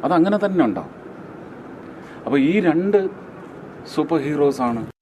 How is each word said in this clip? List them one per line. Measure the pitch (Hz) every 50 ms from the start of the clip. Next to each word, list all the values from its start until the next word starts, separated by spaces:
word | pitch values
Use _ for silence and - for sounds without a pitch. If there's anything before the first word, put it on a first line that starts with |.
| -
അതങ്ങനെ | 135 180 170 165 196 208 208 202
തന്നെ | 196 190 175 156
ഉണ്ടാവും. | 117 92 - - - - - - - - - - - - - - - - - - - - - - - - - - - - - -
അപ്പോൾ | 135 135 143 135 151
ഈ | 180 214 196
രണ്ട് | 175 147 165 185 196 202 202 190 180 - - - - - - - - - - - - - - - - -
സൂപ്പർ | - 151 151 165 156 135
ഹീറോസാണ് | 143 151 143 143 143 131 127 127 120 117 113 107 - - _